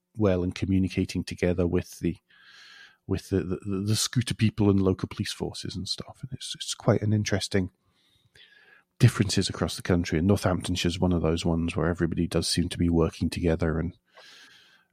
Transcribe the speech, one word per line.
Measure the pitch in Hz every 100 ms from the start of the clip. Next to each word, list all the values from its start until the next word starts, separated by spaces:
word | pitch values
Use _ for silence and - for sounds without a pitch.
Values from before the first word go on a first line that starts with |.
| _ -
well | 101 90
and | 90 -
communicating | 92 95 95 - 95 90
together | - - 90 90 87
with | 90 - -
the, | 85 95 _ _ - - - - - _ -
with | 95 -
the, | 95
the, | 90 92 104
the, | 95 101
the | 107
scooter | - 131 -
people | - 110 - 101
and | 98
local | 95 95 -
police | - 104
forces | - 82 - - 90
and | 92
stuff. | - - -
And | -
it's, | 135 - -
it's | -
quite | - - 110
an | 104
interesting | 107 101 98 - 101 90 _ _ _ _ _ _ - - _ _ - _ -
differences | 117 - 98 - 92
across | - 85 -
the |
country. | - 90 85 80
And | 92
Northamptonshire | 104 98 90 - 90 87
is | 90
one | 92
of | 87
those | 80 80 87
ones | 82 85 80
where | 80
everybody | 87 82 87 85
does | 82 -
seem | - 85
to | -
be | 85
working | 82 82 - 82
together | - 85 82 82 80
and, | 82 - _ - - - - - _ _ _